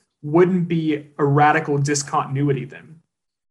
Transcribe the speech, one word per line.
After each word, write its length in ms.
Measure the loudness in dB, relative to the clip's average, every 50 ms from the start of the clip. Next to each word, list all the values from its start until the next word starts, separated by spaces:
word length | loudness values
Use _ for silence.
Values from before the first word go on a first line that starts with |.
| _ _ _ _
wouldn't 460 | -6 0 2 4 4 4 2 0 -2
be 400 | -2 -2 -2 -2 -2 -4 -4 -6 -10 _
a 80 | -2 0
radical 540 | 2 4 4 4 4 4 2 0 -2 -2 -2
discontinuity 880 | -2 -2 -2 -4 -4 -4 -4 -4 -4 -4 -4 -2 -2 -2 -2 -4 -6
then. 380 | -10 -14 -20 -20 -20 -20 -20 _ _ _ _ _ _ _ _ _ _